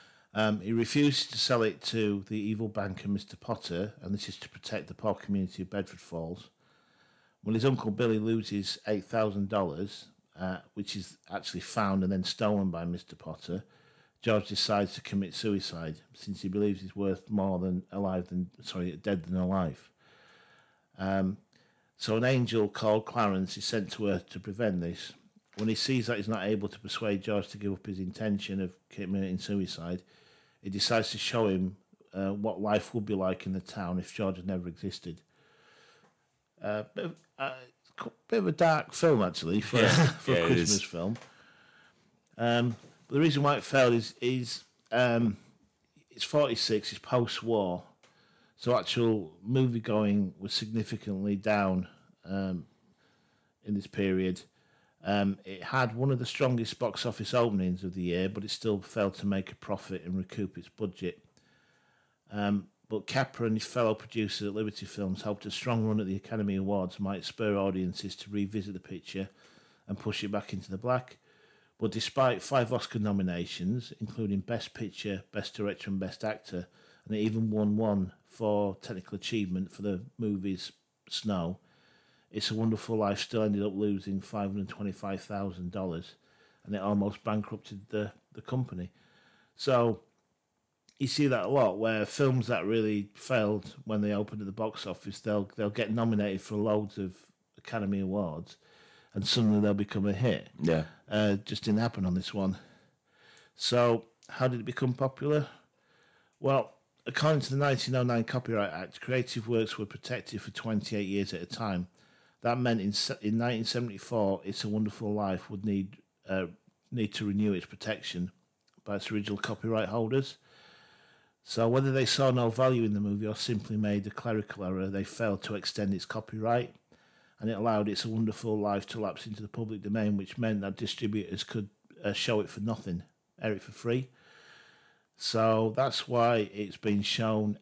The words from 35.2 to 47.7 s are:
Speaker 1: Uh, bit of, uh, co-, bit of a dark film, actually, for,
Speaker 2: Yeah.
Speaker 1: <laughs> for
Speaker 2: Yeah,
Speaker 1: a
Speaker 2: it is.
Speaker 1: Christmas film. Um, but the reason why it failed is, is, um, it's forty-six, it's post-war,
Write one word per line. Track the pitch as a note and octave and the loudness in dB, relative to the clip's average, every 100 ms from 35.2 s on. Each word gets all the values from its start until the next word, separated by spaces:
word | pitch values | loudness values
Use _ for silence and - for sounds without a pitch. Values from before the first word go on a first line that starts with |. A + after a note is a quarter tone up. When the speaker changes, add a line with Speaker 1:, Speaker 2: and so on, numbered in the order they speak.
| _ _ _ _ _ - - _ _ _ _ _ _ _ | _ _ _ _ _ -20 -20 _ _ _ _ _ _ _
Speaker 1:
Uh, | - G#2+ G#2+ - | -6 -4 -6 -8
bit | E3+ | -8
of, | - _ - | -10 _ -8
uh, | C3+ C3 B2 _ _ - | -8 -8 -16 _ _ -12
co-, | - _ - | -12 _ 0
bit | A3+ | 2
of | F#3 | 2
a | |
dark | D#3 E3 D#3 - | 4 6 4 0
film, | - E3 C3 | 2 6 6
actually, | F#2 - D#2+ G2+ | 4 0 0 0
for, | G#2 A#2+ | 2 4
Speaker 2:
Yeah. | A2 | 6
Speaker 1:
<laughs> | C#3+ D#3 - | 8 6 4
for | - | 2
Speaker 2:
Yeah, | F2 | 2
Speaker 1:
a | E2 | 6
Speaker 2:
it | |
is. | F2 E2+ | 4 4
Speaker 1:
Christmas | G2+ | 2
film. | - E2+ F#2 A#2 - - - - - - - _ _ _ _ - | 0 -4 -4 -4 -10 -20 -20 -20 -20 -20 -20 _ _ _ _ -2
Um, | A#2 A#2+ A#2+ A2+ - - - | 2 4 2 -2 -12 -20 -2
but | C#3 | 4
the | |
reason | D#3+ C#3 | 4 4
why | C#3+ C#3+ | 4 2
it | |
failed | - C#3 B2 | 4 6 8
is, | A#2 A2 - | 6 0 -2
is, | B2 B2+ A#2+ - - _ - | 0 0 -2 -8 -12 _ 0
um, | A#2+ B2 A#2 A#2 G2+ - _ _ _ _ _ _ | 4 6 6 4 0 -8 _ _ _ _ _ _
it's | - | -8
forty-six, | - D3+ C#3+ A#2 - G#2+ - | 0 4 4 2 0 0 -2
it's | G2+ | -10
post-war, | - B2+ A#2 - A2+ A2+ F#2 | 0 2 2 -2 2 2 2